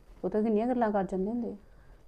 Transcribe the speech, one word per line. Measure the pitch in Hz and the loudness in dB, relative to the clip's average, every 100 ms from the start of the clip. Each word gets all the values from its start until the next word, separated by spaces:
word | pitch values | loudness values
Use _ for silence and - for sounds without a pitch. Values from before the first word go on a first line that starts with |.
| - - | -20 -6
ਉਹ | 185 | -2
ਤਾਂ | 208 | 0
ਕਿੰਨੀਆਂ | 220 208 240 | 2 2 2
ਗੱਲਾਂ | 247 220 | 2 2
ਕਰ | 202 | 2
ਜਾਂਦੇ | 185 190 196 | 0 -2 -2
ਹੁੰਦੇ | 240 208 | -2 -6
ਆ। | 208 - - - - | -8 -16 -20 -20 -20